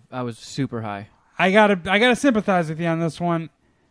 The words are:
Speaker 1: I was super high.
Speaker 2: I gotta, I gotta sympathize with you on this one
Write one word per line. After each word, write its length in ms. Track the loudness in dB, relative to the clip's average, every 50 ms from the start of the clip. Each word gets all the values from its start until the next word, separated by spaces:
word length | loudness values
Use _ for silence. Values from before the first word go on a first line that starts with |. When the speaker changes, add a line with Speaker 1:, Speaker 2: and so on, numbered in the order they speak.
| -14 _
Speaker 1:
I 120 | -8 -8
was 160 | -6 -8 -8
super 440 | -10 -16 -10 -6 -6 -4 -4 -4 -6
high. 260 | -6 -8 -8 -10 -10 -14 _ _ _ _ _
Speaker 2:
I 140 | 0 2 4
gotta, 300 | 6 6 6 4 4 0 0 0
I 80 | 2 2
gotta 160 | 4 2 2
sympathize 540 | 2 2 2 2 2 2 2 0 0 0 -2
with 100 | -4 -4
you 80 | -2
on 140 | -2 0 0
this 180 | -2 -4 -4 -4
one 300 | -2 -2 -2 -2 -4 -8 _ _ _ _ _ _ _ _